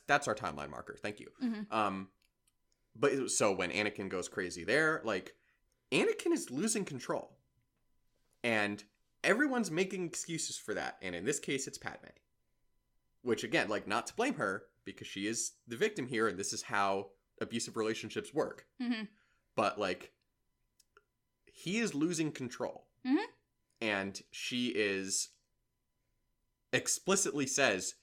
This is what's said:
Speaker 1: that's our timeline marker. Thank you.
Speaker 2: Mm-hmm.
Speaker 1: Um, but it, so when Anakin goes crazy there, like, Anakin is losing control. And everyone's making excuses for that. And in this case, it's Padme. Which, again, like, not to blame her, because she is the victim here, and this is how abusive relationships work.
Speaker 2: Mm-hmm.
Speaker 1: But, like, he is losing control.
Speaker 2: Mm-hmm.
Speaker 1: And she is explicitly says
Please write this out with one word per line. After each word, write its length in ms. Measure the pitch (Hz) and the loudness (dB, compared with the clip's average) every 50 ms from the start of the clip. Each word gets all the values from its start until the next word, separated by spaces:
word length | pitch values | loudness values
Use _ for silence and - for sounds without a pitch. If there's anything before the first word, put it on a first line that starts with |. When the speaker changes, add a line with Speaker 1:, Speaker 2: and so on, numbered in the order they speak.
| - | 2
Speaker 1:
that's 220 | - 143 143 - 131 | 4 2 4 4 2
our 60 | 107 | 0
timeline 340 | - 110 90 76 71 71 73 | 0 -2 -4 -4 -4 -6 -8
marker. 260 | 71 62 - - - - | -8 -10 -10 -10 -10 -8
Thank 180 | - 104 104 - | -6 -6 -6 -8
you. 100 | - - - - 262 | -12 -18 -8 -4 -2
Speaker 2:
Mm-hmm. 300 | 240 226 208 214 202 - | -2 -2 -2 -4 -2 0
Speaker 1:
Um, 320 | 110 107 101 95 95 95 98 _ _ _ _ _ _ _ _ _ _ _ _ _ _ _ _ - | 2 2 2 2 -2 -4 -8 _ _ _ _ _ _ _ _ _ _ _ _ _ _ _ _ -2
but 180 | 107 120 143 131 | 2 4 4 4
it, 180 | 139 127 - - | 4 0 0 2
so 180 | - 131 107 98 | 4 4 4 4
when 180 | 90 92 87 71 | 4 2 0 2
Anakin 360 | 95 107 104 101 - 101 95 | 2 0 0 0 -2 -4 -4
goes 200 | 92 92 87 - | -2 -2 -4 -4
crazy 340 | - - 95 87 85 90 82 | -2 -2 -2 -2 -4 -4 0
there, 380 | 85 117 147 160 156 160 - - | 2 4 4 4 4 2 0 0
like, 300 | 110 104 92 - - - _ _ _ _ _ _ _ _ _ _ - | -2 -2 -2 -2 -6 -14 _ _ _ _ _ _ _ _ _ _ 0
Anakin 420 | - 160 226 440 427 - - 349 339 | 2 4 4 4 2 0 0 0 0
is 160 | 269 - - | 0 0 -2
losing 340 | - 135 190 220 - 214 190 | -2 -2 0 0 0 0 -2
control. 520 | - 151 127 - - 165 135 - - - _ _ _ _ _ _ _ _ _ _ _ _ _ _ _ _ _ _ _ _ _ - | -2 -6 -6 -4 -2 -4 -4 -4 -8 -14 _ _ _ _ _ _ _ _ _ _ _ _ _ _ _ _ _ _ _ _ _ 0
And 380 | 120 113 107 104 104 104 104 - - _ _ _ _ _ _ - | 2 4 4 4 2 0 -4 -8 -14 _ _ _ _ _ _ 2
everyone's 460 | 147 190 226 294 294 262 247 226 180 156 | 2 4 4 4 2 2 0 0 0 0
making 340 | 165 190 190 196 185 180 | 0 0 0 -2 -4 -4
excuses 500 | 165 - - - - 165 151 - - - | -4 -4 -6 -6 -4 -4 -4 -4 -6 -8
for 180 | - - - 104 | -8 -6 -4 -4
that. 240 | 90 71 - - - - | -2 -2 -4 -6 -6 -6
And 120 | 92 87 | -6 -4
in 80 | 87 90 | -2 0
this 160 | 120 147 - | 0 -2 -2
case, 260 | - - 151 131 - | -2 -2 -2 -2 -4
it's 120 | - - - | -6 -10 -10
Padme. 280 | - 98 - - - - - _ _ _ _ _ _ _ _ _ _ _ _ _ _ _ _ _ _ _ _ _ - | -10 -10 -10 -10 -14 -20 -20 _ _ _ _ _ _ _ _ _ _ _ _ _ _ _ _ _ _ _ _ _ 0
Which, 200 | 123 113 107 - | 0 0 0 0
again, 260 | 113 120 165 110 95 | 0 2 2 2 2
like, 200 | 107 101 98 - | 0 -2 0 0
not 180 | 101 117 - - | 0 0 0 -2
to 60 | - | -2
blame 200 | - 233 285 240 | 0 0 0 0
her, 300 | - 123 98 95 107 - - _ _ - | 0 0 0 0 -2 -6 -12 _ _ -14
because 240 | - 98 - 104 - | -12 -12 -12 -12 -10
she 180 | - 98 98 | -6 -4 -2
is 260 | 104 117 117 - - - _ _ | -2 0 -2 -4 -4 -6 _ _
the 100 | - 117 | -10 -4
victim 300 | 117 190 220 214 - 135 | -2 0 0 0 -2 -4
here, 220 | 123 127 110 113 110 | -2 2 2 2 2
and 100 | 95 90 | 2 0
this 140 | 98 - - | -4 -4 -4
is 100 | 104 - | -6 -4
how 480 | - 120 104 98 98 98 98 101 - - _ _ _ _ - | 0 2 2 4 4 2 0 -2 -6 -10 _ _ _ _ -8
abusive 360 | 113 - 117 117 - - 98 | -6 -4 -2 -4 -4 -2 -2
relationships 560 | 113 110 110 113 110 - 107 - 113 101 - - | 0 0 0 0 -2 -4 -6 -4 -6 -6 -2 0
work. 340 | 147 147 - - - - _ _ - | -2 -2 -2 -2 -8 -16 _ _ -4
Speaker 2:
Mm-hmm. 240 | 254 233 247 220 214 - _ _ _ _ _ _ _ _ - | -2 -2 -2 -2 -4 -8 _ _ _ _ _ _ _ _ 0
Speaker 1:
But, 220 | - 110 98 - 101 | 2 2 4 2 2
like, 340 | 104 92 90 - - - _ _ _ _ _ _ _ _ _ _ _ _ _ _ _ _ _ - _ _ _ _ _ _ _ _ _ - - | 0 0 0 -2 -6 -14 _ _ _ _ _ _ _ _ _ _ _ _ _ _ _ _ _ -20 _ _ _ _ _ _ _ _ _ -20 -18
he 240 | - - 160 190 226 | -8 -4 -2 0 2
is 160 | 240 196 147 | 2 2 2
losing 380 | 143 156 170 175 156 165 151 143 | 2 2 2 2 2 0 0 -2
control. 540 | - 131 120 - - 127 92 - - - _ _ _ - | -4 -6 -6 -4 -4 -4 -4 -6 -8 -16 _ _ _ 0
Speaker 2:
Mm-hmm. 120 | 254 269 330 440 466 - _ _ _ _ _ _ _ _ - 117 | 2 2 2 2 0 -8 _ _ _ _ _ _ _ _ -4 -2
Speaker 1:
And 380 | 110 104 98 98 98 95 - - _ - | 0 0 0 0 -2 -6 -10 -12 _ -12
she 360 | - - - 127 123 123 123 | -10 -6 -4 -2 0 0 0
is 600 | - - 107 101 98 95 95 95 95 - - - - _ _ _ _ _ _ _ _ _ _ _ _ _ _ _ _ _ _ _ _ _ _ _ _ _ _ _ - | 2 2 2 2 2 0 0 -2 -2 -2 -2 -4 -8 _ _ _ _ _ _ _ _ _ _ _ _ _ _ _ _ _ _ _ _ _ _ _ _ _ _ _ -2
explicitly 760 | 123 - - - - - - 190 190 - 170 - 147 139 | 0 0 0 -2 0 2 2 2 2 2 2 0 0 0
says 480 | 131 - 135 139 123 101 95 92 - - - | 0 2 4 4 4 4 2 -2 -4 -8 -10